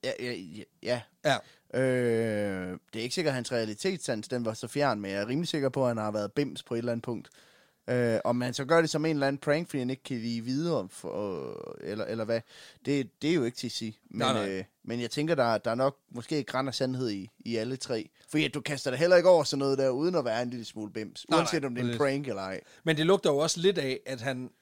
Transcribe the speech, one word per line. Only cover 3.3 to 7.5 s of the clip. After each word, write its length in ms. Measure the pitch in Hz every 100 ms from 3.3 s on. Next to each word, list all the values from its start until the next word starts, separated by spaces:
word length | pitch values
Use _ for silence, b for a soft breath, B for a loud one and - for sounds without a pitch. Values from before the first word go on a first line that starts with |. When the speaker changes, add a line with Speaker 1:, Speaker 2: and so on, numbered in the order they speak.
Speaker 1:
at 40 |
hans 180 | 131 117
realitetssans, 760 | 123 110 104 190 190 - 113 107
den 160 | 123
var 100 | 113
så 140 | 110 117
fjern, 320 | 143 143 107
men 100 | 101
jeg 100 | 98
er 60 | 104
rimelig 200 | 135 170
sikker 200 | 160 135
på, 140 | 135
at 40 | 127
han 80 | 113
har 140 | 107
været 220 | 107 104
bims 300 | - 143 -
på 120 | -
et 40 | 117
eller 140 | 120
andet 120 | 117
punkt. 240 | 120 113 - b b